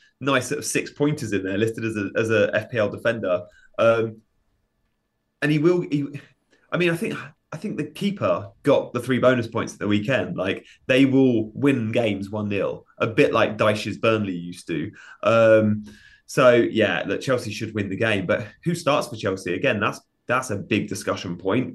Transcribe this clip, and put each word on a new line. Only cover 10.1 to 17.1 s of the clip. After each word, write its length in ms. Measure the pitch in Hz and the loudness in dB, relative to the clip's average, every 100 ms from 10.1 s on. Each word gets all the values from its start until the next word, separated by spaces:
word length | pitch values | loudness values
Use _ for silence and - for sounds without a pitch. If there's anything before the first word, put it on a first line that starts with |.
| 120 87 87 | -2 -2 -4
Like, 280 | 98 92 - _ - | -4 -6 -10 _ 2
they 180 | 131 135 | 4 6
will 440 | 135 131 113 107 | 6 4 4 -2
win 380 | 110 139 123 113 | 0 2 2 0
games 380 | 120 113 98 101 | 0 0 -2 -6
one 200 | 107 104 | -6 -2
nil, 360 | 101 69 - - - | -2 -2 -6 -14 -4
a 80 | 113 | 0
bit 260 | 110 139 | 2 4
like 240 | 113 104 107 | 4 2 2
Dyche's 400 | 107 107 107 92 | 0 0 -4 -2
Burnley 380 | 113 110 98 87 | 0 2 0 -6
used 320 | 87 90 - | -10 -12 -8
to. 240 | 78 104 - - - | -6 -6 -10 -20 -4
Um, 600 | 104 113 113 110 107 107 - - - _ - | 2 6 8 6 6 0 -6 -18 -20 _ -6
so, 280 | - 123 | 4 6
yeah, 500 | 120 - 107 98 85 | 6 4 2 2 0
look, 140 | 95 | -2